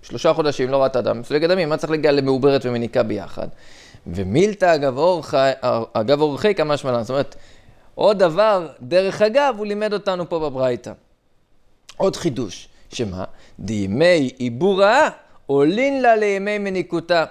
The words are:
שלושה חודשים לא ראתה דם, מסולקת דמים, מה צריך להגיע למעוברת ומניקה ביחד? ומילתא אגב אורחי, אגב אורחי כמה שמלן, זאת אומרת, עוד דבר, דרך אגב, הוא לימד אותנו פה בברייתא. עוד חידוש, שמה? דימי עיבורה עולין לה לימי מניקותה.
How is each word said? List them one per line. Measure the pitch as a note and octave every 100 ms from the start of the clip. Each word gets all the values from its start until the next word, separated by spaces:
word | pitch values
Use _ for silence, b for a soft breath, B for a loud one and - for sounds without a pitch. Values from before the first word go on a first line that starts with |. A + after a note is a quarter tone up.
שלושה | - A#2+ E3+
חודשים | D#3 D3+ C3+ B2+
לא | C3+
ראתה | C3+ B2+
דם, | G#2+ A2
מסולקת | A#2+ D3 E3
דמים, | F#3+ D#3
מה | D3+
צריך | D3+
להגיע | D#3 D3+
למעוברת | C#3+ C3+ C3+ C#3 C#3 B2+
ומניקה | A#2+ A#2 B2+
ביחד? | A2+ G#2+ G#2 - - - B B B B -
ומילתא | E2+ F#2+ A#2 G3+ G3+ F#3 D#3+
אגב | C#3 B2+
אורחי, | E3 F3+ - D3 C3+ C3 B2+ A#2 A#2
אגב | - A2 C#3+
אורחי | D3+ C3+ G#3+ G3
כמה | D3+ D3
שמלן, | C#3 A#2+
זאת | A2+
אומרת, | C3 C#3 - b b b b b -
עוד | F#3 G#3
דבר, | F#3 D#3+ A3 G3 D#3+ B2+
דרך | B2 E3+ F#3+ D3
אגב, | G#3+ A#3 C#4+ G#3
הוא | G#3
לימד | G#3 G#3+
אותנו | G3+ G3+ F#3 F3
פה | E3+
בברייתא. | D#3 C3 B2+ B2 - G2 _ _ _ _ _ _ _ _ _ -
עוד | F#3+ -
חידוש, | E3+ A#2 A2 - - b b
שמה? | - A2 F2+ F#2+ b b b
דימי | F#2+ G#2+ F#2+ G#2+ E3+ F3 C3 -
עיבורה | B2 A#2+ F3+ F#3+ G3 B3 D4+ - b b _
עולין | C#3 C#3+ G3+ C#4 C#4
לה | B3 A3
לימי | G#3 G3 G3 G#3
מניקותה. | G3+ F#3 E3+ E3+ D#3+ F3 D#3